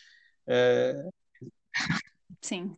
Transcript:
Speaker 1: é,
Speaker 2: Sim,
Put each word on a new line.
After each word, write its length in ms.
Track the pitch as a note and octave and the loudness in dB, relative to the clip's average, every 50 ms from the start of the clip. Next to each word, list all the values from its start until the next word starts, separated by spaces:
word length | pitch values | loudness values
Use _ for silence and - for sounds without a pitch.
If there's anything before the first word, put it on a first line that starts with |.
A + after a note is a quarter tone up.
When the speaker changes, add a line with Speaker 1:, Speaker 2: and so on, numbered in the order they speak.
| - - - _ _ _ _ _ _ | -20 -20 -20 _ _ _ _ _ _
Speaker 1:
é, 640 | - B2 B2 B2 B2 A#2+ B2 B2 B2+ C3+ C#3+ D3+ F#3 - _ _ _ _ - C3 B2 - _ _ _ - - - - - - - - _ _ _ - F3+ - | 0 2 4 6 6 4 4 2 0 -2 -4 -8 -10 -12 _ _ _ _ -20 -18 -18 -18 _ _ _ -4 -4 -2 -2 -2 -4 -4 -10 _ _ _ -20 -20 -14
Speaker 2:
Sim, 320 | - - G#3 F3 F3 G3+ - | -10 -8 -6 -6 -6 -8 -6